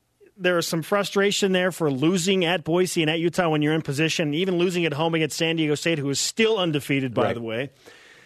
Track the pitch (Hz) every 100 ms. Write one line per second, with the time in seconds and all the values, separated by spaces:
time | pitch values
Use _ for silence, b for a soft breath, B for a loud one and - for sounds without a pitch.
0 | _ _ - 208 180 180 160 165 151 202
1 | 190 196 202 196 196 185 185 - 156 131
2 | 156 190 175 190 165 180 156 170 185 175
3 | 156 165 165 156 170 156 147 160 151 135
4 | 160 - 151 147 190 175 180 175 165 143
5 | 165 165 156 - 165 165 156 147 170 160
6 | 139 135 - - 220 214 175 147 - 139
7 | 131 117 120 117 117 113 139 B B B
8 | B B